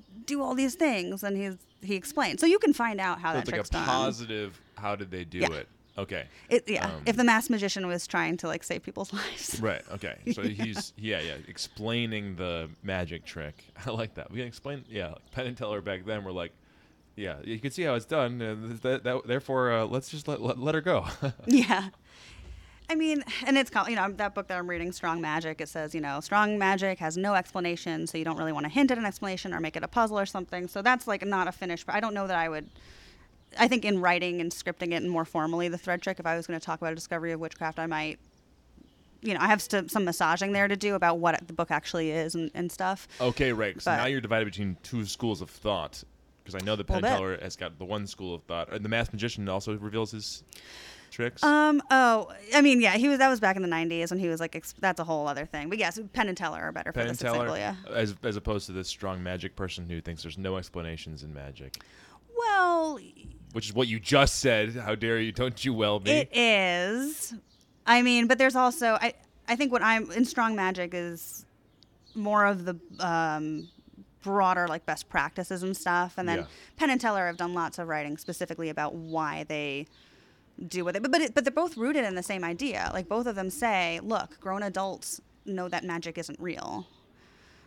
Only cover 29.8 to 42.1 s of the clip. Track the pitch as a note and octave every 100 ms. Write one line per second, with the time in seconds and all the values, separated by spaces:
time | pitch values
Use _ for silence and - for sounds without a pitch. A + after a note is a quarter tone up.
29.8 | - - A3 G#3 G3 G3 F3+ F3+ F3+ G3+
30.8 | G#3 B3+ A#3+ G3+ G3 G3 F3+ - F3+ E3+
31.8 | - G#3 A3 G#3 G3 F3 E3 D#3 D#3 -
32.8 | - - - - - _ _ - A#3 B3+
33.8 | G#3 G3 F3+ F3 F3+ F3 E3+ - - F3
34.8 | F3 E3+ F3+ E3+ D#3+ E3 D#3+ E3 F3 F3
35.8 | - F3 G3 F#3 E3+ E3+ E3 E3+ - D#3+
36.8 | E3 D#3+ - E3+ E3 D#3+ D#3+ - D#3+ D#3+
37.8 | E3 D#3 D#3 D3 _ _ _ _ _ -
38.8 | - _ _ - A3 F#3 F#3 G#3+ - G3+
39.8 | E3 A3 F3+ E3+ E3 F3 G3 G3+ G3+ G3
40.8 | G#3 G3 F3 E3+ E3+ D#3+ - E3 E3 D3
41.8 | - F3 D#3+